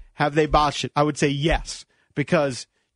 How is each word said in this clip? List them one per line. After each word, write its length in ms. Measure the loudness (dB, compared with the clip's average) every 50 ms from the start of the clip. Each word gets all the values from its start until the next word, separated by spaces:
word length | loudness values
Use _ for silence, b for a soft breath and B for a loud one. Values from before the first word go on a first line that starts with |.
| -20 _ _
have 200 | -2 -2 0 2
they 120 | 2 2
botched 380 | 4 4 2 2 2 0 -4 -6
it? 60 | -2 0
I 80 | 0 0
would 120 | 2 0 0
say 100 | 0 0
yes, 580 | 0 0 0 0 0 -2 -4 -8 -14 -14 -16 _ _ _ _ _ -6
because 500 | -6 -2 0 2 2 2 0 -4 -6 -12 _ _ _ _ _ _